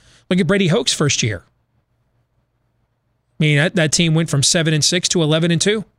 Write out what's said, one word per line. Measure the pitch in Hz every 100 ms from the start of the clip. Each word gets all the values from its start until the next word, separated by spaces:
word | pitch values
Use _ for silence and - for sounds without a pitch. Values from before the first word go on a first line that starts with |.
| _ _ _
Look | 180
at | 165
Brady | 196 185
Hoke's | 208 262
first | - 147 -
year. | 117 90 - _ _ _ _ _ _ _ _ _ _ _ _ _ _ _ _ _ _ -
I |
mean, | 156 143
that, | 165 180
that | 156
team | - 165
went | 160 170
from | 139
seven | 131 180 160
and | 156
six | - 180 -
to | 180
eleven | 151 156 170
and | 165
two. | 196 220 -